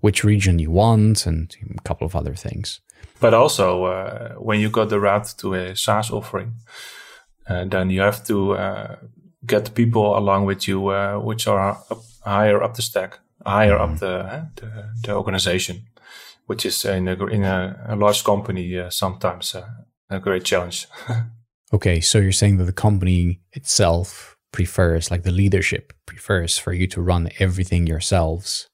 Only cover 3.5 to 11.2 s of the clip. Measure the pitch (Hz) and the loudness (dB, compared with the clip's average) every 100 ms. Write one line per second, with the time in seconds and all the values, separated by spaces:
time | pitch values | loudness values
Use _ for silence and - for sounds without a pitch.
3.5 | - 95 90 90 92 95 107 - 110 107 | 4 0 2 -2 -4 -6 -10 -14 -12 -2
4.5 | 107 107 110 107 104 101 101 110 - 110 | 0 0 0 0 2 2 2 -2 -10 -6
5.5 | 95 92 98 - 107 110 107 - 98 110 | -4 -6 -4 0 0 0 -6 -6 -8 -8
6.5 | 117 - - - - - - _ _ - | -12 -16 -20 -20 -20 -20 -20 _ _ -6
7.5 | 90 92 92 92 92 101 104 - 104 98 | -4 -2 -2 0 2 2 0 -2 0 0
8.5 | 98 95 - 107 - - _ _ _ 117 | 0 -2 -6 -12 -14 -20 _ _ _ -2
9.5 | 104 120 - 117 113 104 104 101 98 98 | 0 0 0 2 4 4 4 4 2 2
10.5 | 98 - 95 98 98 98 104 | -2 -2 -2 -2 -2 -2 -4